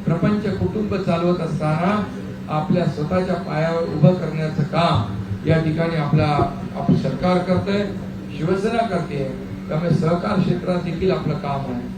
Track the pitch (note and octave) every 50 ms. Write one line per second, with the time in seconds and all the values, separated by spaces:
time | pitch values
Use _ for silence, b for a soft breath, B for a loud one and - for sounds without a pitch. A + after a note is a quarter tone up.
0 | - D#3+ E3 - - G#3 G#3 G#3 - G3 F#3 - F3+ - - G#3+ G#3+ G3 G3+ F#3
1 | F#3 F3+ E3+ E3+ F3 F3 F3+ E3+ D#3+ D3+ D3+ D3 D#3 D3+ D#3 E3 F3 F#3+ G#3 G#3+
2 | G3 - - - - - - - - - D3+ D3+ - - F3 F3 E3 D3+ - D3
3 | D3+ E3+ F#3 F#3 F#3 F#3 F3+ - - D#3 D3+ D3+ D#3+ E3 E3 E3 E3 - D#3+ D#3
4 | D3 F3+ F#3 F3+ F3 D3+ D3+ D#3 D#3 D3+ - - C#3+ - - D#3 E3+ E3 D#3 -
5 | - - - - - - - - - D3+ D#3+ D#3+ D#3+ D#3+ D#3 D#3+ E3 E3 E3 D#3
6 | D3 C#3+ D3+ D#3 D3+ D3+ D3 - - - - - - - - - - - F3+ F3
7 | - F3+ - - F3+ F3+ F3+ F3+ E3+ F#3 F3+ F3+ F3+ G3+ G3+ G#3 G3+ - - -
8 | - - - - - - - C#3+ D#3 E3+ F#3+ - G3+ A3 A3+ A3+ G#3+ - F#3 E3+
9 | D#3+ - D3 C#3+ C3+ C3 B2+ - - - - - - - D3+ D#3+ F3 E3+ D3+ -
10 | D#3 D#3+ F3 F3 - G#3 G3+ F#3 - - F3 F3+ - F3+ F3+ F3 D#3+ E3+ D#3+ -
11 | F#3+ F#3 E3 D#3 - D#3 D3 C#3+ - C#3+ C#3 C3+ C3 B2+ B2 A#2+ B2+ B2+ B2+